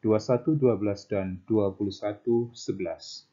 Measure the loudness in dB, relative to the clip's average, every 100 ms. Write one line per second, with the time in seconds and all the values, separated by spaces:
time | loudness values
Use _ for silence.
0 | 4 2 2 0 2 2 4 2 0 -2
1 | -2 -2 -2 -6 0 2 2 0 -6 -4
2 | -6 -6 0 0 0 -8 -8 -6 -6 -8
3 | -12 -18 _